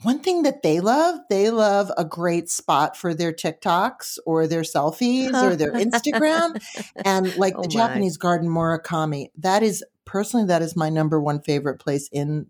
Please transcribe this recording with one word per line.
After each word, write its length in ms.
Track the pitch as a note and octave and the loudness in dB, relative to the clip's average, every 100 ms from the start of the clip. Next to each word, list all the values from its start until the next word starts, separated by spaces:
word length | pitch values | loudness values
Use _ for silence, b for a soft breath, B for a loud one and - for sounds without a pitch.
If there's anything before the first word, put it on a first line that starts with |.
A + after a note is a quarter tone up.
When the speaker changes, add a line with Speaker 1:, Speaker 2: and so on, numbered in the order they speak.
Speaker 1:
One 160 | A3+ D4 | -2 0
thing 240 | F#4+ F4 | 0 2
that 180 | D4 C4+ | 0 0
they 180 | D#3+ D#3+ | 0 2
love, 380 | G3+ C#4 E4+ D#4+ - | 2 2 2 -2 -2
they 200 | G3 G#3+ | 2 2
love 400 | A3+ G#3+ G3+ F#3+ - | 2 2 2 0 -2
a 60 | D#3+ | -4
great 440 | E3+ F3 E3+ E3 | -2 0 0 -2
spot 440 | - - D3 D3+ - | -6 0 2 2 -2
for 160 | F3+ D#3+ | -4 -2
their 160 | E3+ | -2
TikToks 840 | D#3+ E3 D3+ G3+ F3 A3+ - - - - | -2 -6 -4 0 0 0 -4 -12 -10 -2
or 180 | D#3+ D#3+ | 0 0
their 160 | E3 | -2
selfies 800 | D#3+ D3 D3 - B3 B3+ C4 C4 | -2 0 -2 0 0 0 0 2
or 140 | G3+ E3+ | 2 2
their 160 | D3 | 0
Speaker 2:
<laughs> 20 | |
Speaker 1:
Instagram. 880 | A#3+ G#3+ A#3+ D4 A3+ D4+ D#4+ E4+ A3 B B B - | 0 0 0 0 2 2 2 0 -4 B B B -4
And 300 | F#3+ F#3+ F#3 F3+ | 0 2 0 2
like 200 | F#3+ F#3+ | 0 0
Speaker 2:
Oh 40 | |
Speaker 1:
the 60 | F3+ | -2
Speaker 2:
my. 40 | |
Speaker 1:
Japanese 440 | A3 A#3 G#3 F#3+ D#3 | 2 2 2 -2 0
garden 320 | F3+ E3+ E3+ | 0 0 0
Murakami, 800 | E3 E3 D#3+ - E3 D#3 C#3+ - - | 0 0 -2 -4 -4 -2 -4 -8 -4
that 260 | F#3 G3+ | 0 2
is 200 | A3 F3+ - _ - | 2 0 -8 _ -6
personally, 400 | G3 G#3 B3 G3 | -4 0 0 2
that 140 | E3+ | 2
is 140 | D#3+ E3+ | 0 -2
my 140 | D#3 | 0
number 300 | D#3 D#3 D#3 | 2 2 2
one 220 | D3 D3 | 0 -2
favorite 380 | D#3 C#3+ C#3 C3+ | 0 -2 -2 -4
place 280 | - C#3+ - | -4 -4 -4
in 340 | C#3+ C#3+ D3+ | -4 -2 -4